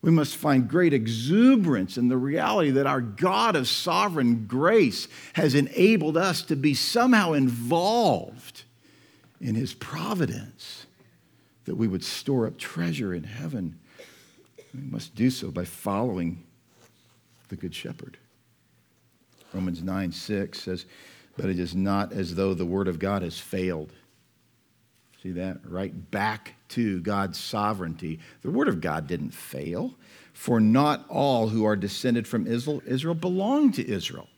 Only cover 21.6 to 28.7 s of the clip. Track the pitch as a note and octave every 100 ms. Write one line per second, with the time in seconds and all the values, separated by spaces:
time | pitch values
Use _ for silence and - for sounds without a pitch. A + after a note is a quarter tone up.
21.6 | F2 F2 F#2+ G2 G2+ - F2 F2 G2 F#2
22.6 | F2+ F#2+ F#2+ E2 G2 G2+ F2 D#2+ - G2
23.6 | F#2 E2 D#2 - _ _ _ _ _ _
24.6 | _ _ _ _ _ _ F2+ F2 F#2 -
25.6 | E2+ F2 F#2+ F2 - G2+ G#2 A2 - -
26.6 | _ - A2+ F#2 E2+ G2+ G2 - - G#2+
27.6 | G#2 G#2 F2 D#2+ E2+ D#2+ - - D#3 G#3
28.6 | C#4+